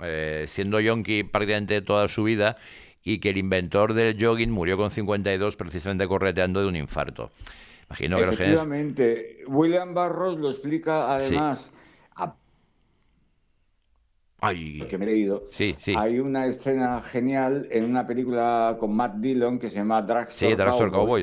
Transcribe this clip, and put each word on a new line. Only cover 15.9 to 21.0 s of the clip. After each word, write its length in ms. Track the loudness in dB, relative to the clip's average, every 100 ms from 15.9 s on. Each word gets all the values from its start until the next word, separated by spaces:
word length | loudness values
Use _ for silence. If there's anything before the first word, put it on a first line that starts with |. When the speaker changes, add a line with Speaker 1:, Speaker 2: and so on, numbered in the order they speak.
| 0
Speaker 2:
Hay 220 | 0 0
una 280 | -2 -2 -2
escena 520 | -2 -2 0 0 -2
genial 680 | -4 -2 0 0 0 -2 -2
en 140 | -2 0
una 200 | 0 -2
película 680 | -2 -2 0 2 2 2 0
con 160 | 0 0
Matt 220 | 0 0
Dillon 400 | 0 2 2 0
que 100 | -4
se 80 | -4
llama 240 | 0 2
Drugstore 500 | 2 0 -2 0 2
Speaker 1:
Sí, 40 | 4
Drugstore 340 | 4 4 4
Speaker 2:
Cowboy. 140 | 4